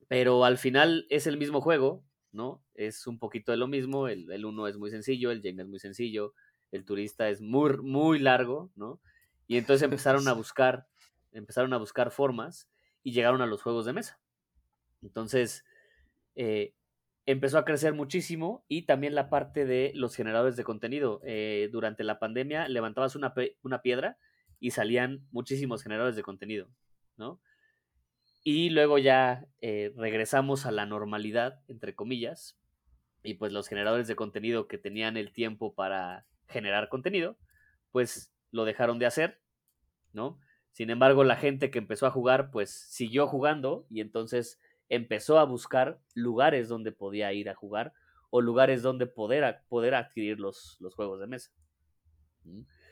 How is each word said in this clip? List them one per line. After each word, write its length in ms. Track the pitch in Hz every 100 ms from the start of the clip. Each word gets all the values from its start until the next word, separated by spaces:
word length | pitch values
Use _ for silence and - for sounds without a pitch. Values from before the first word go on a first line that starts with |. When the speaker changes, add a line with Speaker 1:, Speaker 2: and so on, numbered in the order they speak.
| -
Speaker 1:
Pero 360 | 127 123 123
al 140 | 123 127
final 480 | 131 135 160 165 -
es 180 | 151 156
el 120 | 147
mismo 240 | 143 147
juego, 420 | 143 156 135 185 _ _ _
¿no? 300 | 104 123 - _
Es 320 | - 107 - -
un 120 | 117
poquito 320 | 107 117 113
de 60 | 117
lo 80 | 127
mismo, 420 | 139 131 135 131
el, 220 | 95 87
el 140 | 98
Uno 240 | 107 107 104
es 80 | 101
muy 140 | 104
sencillo, 400 | 110 107 127 123
el 100 | 113
Jenga 220 | 101 92
es 60 | 95
muy 80 | 98
sencillo, 560 | 98 98 120 107 104 _ _ _ -
el 140 | 95
Turista 460 | 95 101 104 - 107
es 100 | 101
muy, 380 | 107 131 147 123
muy 400 | 135 135 156 156
largo, 520 | 135 127 120 143 185 101
¿no? 240 | 107 165 _ _ _ _ -
Y 100 | 120
entonces 260 | 117 139
empezaron 440 | 147 143 139 139 135
a 40 |
Speaker 2:
<laughs> 20 |
Speaker 1:
buscar, 520 | 117 110 - 127 131 - _ _ _ _
empezaron 400 | 110 104 123 131
a 60 | 123
buscar 320 | 107 - 120
formas 580 | - 139 117 143 - - _ _ _
y 100 | 131
llegaron 280 | 120 120 131
a 60 | 120
los 160 | 104
juegos 240 | 120 117 110
de 80 |
mesa. 260 | 180 233 - _ _ _ _ _ _ _ _
Entonces, 640 | 101 113 113 131 117 - _ _ _ _ _ _ _
eh, 400 | - 117 107 104 _ _ _ _ _
empezó 320 | - 135 135 156
a 80 |
crecer 300 | 151 147 156
muchísimo 720 | 151 143 180 - 165 160 143 -
y 140 | 156
también 320 | 165 135 143
la 160 | 147 139
parte 340 | 147 139 151
de 280 | 135 127 139
los 200 | - 120
generadores 420 | - 110 113 127 120
de 80 |
contenido. 560 | 117 107 117 143 131 101
Eh, 440 | 127 110 107 104 104
durante 320 | 117 110 107
la 140 | 107 107
pandemia 500 | 110 117 139 156 147
levantabas 480 | 120 110 107 131 147
una 160 | 135
pe-, 240 | - 127 -
una 180 | 131 127
piedra 380 | 123 123 185 - _ _ _ -
y 140 | 123
salían 540 | 120 107 123 127 139 -
muchísimos 520 | 117 123 135 139 110
generadores 340 | 110 110 123 107
de 60 |
contenido, 460 | 101 95 104 104 92 _ _ _ _ -
¿no? 240 | 117 180 _ _ _ _ _ _ _ _ _ _
Y 280 | 151 151 170
luego 280 | 156 151 143
ya, 480 | 135 131 127 123 - -
eh, 320 | 117 104 104 123
regresamos 680 | 110 110 110 135 139 139 139
a 40 |
la 160 | 104 104
normalidad, 760 | 107 104 107 107 117 123 135 -
entre 260 | 113 -
comillas, 640 | - 110 123 117 165 - _ _ _ _ _ _ _
y 120 | 110
pues 180 | 95 104
los 160 | 101 98
generadores 400 | 101 107 117 113
de 80 | 113
contenido 500 | 110 107 110 117 101
que 120 | 85
tenían 380 | 98 104 110 113
el 160 | 101
tiempo 420 | - 113 107 110
para 520 | - 95 95 90 92 _ _ _
generar 400 | 123 101 104 107
contenido, 500 | 131 175 190 160 - _ _ _ _ _
pues 420 | 127 120 - - _ _
lo 140 | 113
dejaron 340 | 110 107 120 117
de 80 | 120
hacer, 340 | 156 165 - _ _ _ _ _ _ _
¿no? 260 | 110 135 - _ _ _
Sin 160 | - 113
embargo, 360 | 120 131 139
la 120 | 135 117
gente 340 | 143 135 135
que 80 | 120
empezó 280 | 104 107 131
a 40 |
jugar, 380 | 127 123 135 139
pues 200 | 117 98
siguió 560 | - - - 117 131 143
jugando 600 | 143 147 151 131 - -
y 100 | 110
entonces 580 | 107 113 113 123 117 - _ _ -
empezó 500 | 120 117 107 - 156
a 60 |
buscar 560 | 143 123 - 131 135 170 _
lugares 540 | 120 120 113 147 139 113
donde 240 | 117 110
podía 400 | - 98 104 104
ir 180 | 101 101
a 40 |
jugar 380 | 95 101 104 135 _ _ _ -
o 100 | 123
lugares 400 | 117 120 135 127
donde 260 | 127 127 120
poder 380 | - 107 139
a-, 200 | 135 - -
poder 260 | 120 117
adquirir 440 | 131 131 113 104 104
los, 360 | 98 - - -
los 140 | 92
juegos 260 | - 101 95
de 60 | 104
mesa. 240 | 127 - _ _ _ _ _ _ _ _ _
¿Mm? 160 | 82 98 120 _ _